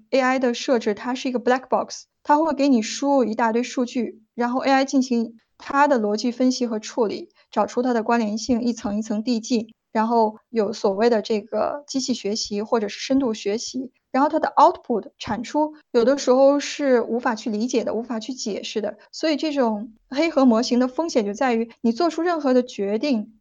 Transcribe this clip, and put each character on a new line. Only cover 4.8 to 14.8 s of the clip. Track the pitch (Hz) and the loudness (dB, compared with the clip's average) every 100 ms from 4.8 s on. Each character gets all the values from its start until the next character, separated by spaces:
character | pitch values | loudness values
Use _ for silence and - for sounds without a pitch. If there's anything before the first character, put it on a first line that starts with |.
| 277 | 2
进 | 277 | 0
行 | 254 233 226 - _ _ | 2 0 -2 -8 _ _
它 | - 277 294 | -4 2 4
的 | 262 | 4
逻 | 208 214 | 0 -2
辑 | 254 | -2
分 | 233 254 | 0 0
析 | 254 240 | 2 -2
和 | 220 | -4
处 | - - 214 | -6 -2 -2
理， | - - _ _ | -2 -10 _ _
找 | - 202 | -2 -2
出 | - | 0
它 | 254 | 0
的 | 233 | 0
关 | 220 233 | 0 0
联 | 214 220 | 0 -4
性， | 220 233 | -2 0
一 | 240 | 0
层 | 226 208 208 | -4 -4 -4
一 | |
层 | 214 214 | -4 -4
递 | 226 233 | -2 -4
进， | 220 247 226 _ _ | -2 -2 -4 _ _
然 | 226 220 | -2 2
后 | 233 220 214 _ | 2 2 -2 _
有 | 226 202 | -2 -2
所 | 220 208 | 0 -2
谓 | 190 233 | 2 2
的 | 220 | 2
这 | 202 220 | 0 -4
个 | 220 214 - 294 294 | -2 -2 -2 -4 -6
机 | 269 | -4
器 | 254 | -2
学 | 240 196 220 | -4 -4 -4
习 | - 202 | -4 -6
或 | 214 233 | -2 -2
者 | 208 | -2
是 | - | -6
深 | - 269 | -2 0
度 | 262 | 0
学 | 220 202 214 | -2 -4 -4
习， | - 254 262 - _ | -6 -10 -10 -16 _
然 | 254 | -2
后 | 302 | 0
它 | 311 | 0
的 | 311 - | 0 6
output | 302 359 | 6 4